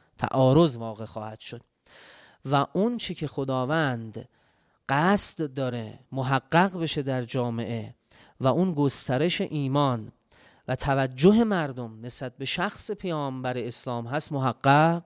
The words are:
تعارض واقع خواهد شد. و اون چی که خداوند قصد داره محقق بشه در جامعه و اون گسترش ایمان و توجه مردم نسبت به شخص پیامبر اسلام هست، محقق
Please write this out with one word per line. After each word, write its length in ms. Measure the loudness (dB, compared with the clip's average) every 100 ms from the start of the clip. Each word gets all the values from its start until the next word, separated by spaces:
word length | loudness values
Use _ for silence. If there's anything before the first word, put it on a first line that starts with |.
| _ _
تعارض 580 | -4 2 6 6 4 0
واقع 280 | -10 -10
خواهد 360 | -10 -8 -10 -10
شد. 200 | -12 -14 _ _ _ -20 -20 -20 -20 _
و 220 | 0 0 2
اون 240 | 0 0 -2
چی 180 | -6
که 120 | -6 -6
خداوند 1000 | -4 -2 -2 0 0 0 -2 -8 -14 -16 _ _ _ _ _ -2
قصد 640 | 0 4 4 4 2 -6
داره 440 | -4 -4 -4 -10 -14 _
محقق 640 | -4 0 -2 2 4 4 2
بشه 240 | -4 -2
در 200 | -2 -2
جامعه 720 | -2 -2 -2 -2 -4 -6 -8 -16 _ _ -20 _
و 60 | 0
اون 280 | 2 2
گسترش 640 | 2 2 2 0 0 0 0
ایمان 720 | -4 -2 0 2 2 0 -6 _ _ _ _ _ -6
و 80 | -4
توجه 680 | 0 0 0 4 6 6
مردم 560 | 4 0 -2 -6 -10 -12
نسبت 360 | -10 -8 -8 -8
به 80 |
شخص 460 | -6 -2 -4 -4 -8
پیامبر 680 | -6 -4 -4 -4 -4 -4 -4
اسلام 480 | -4 -6 -4 -6 -4
هست، 260 | -4 -2
محقق 720 | 0 -2 2 4 6 6 2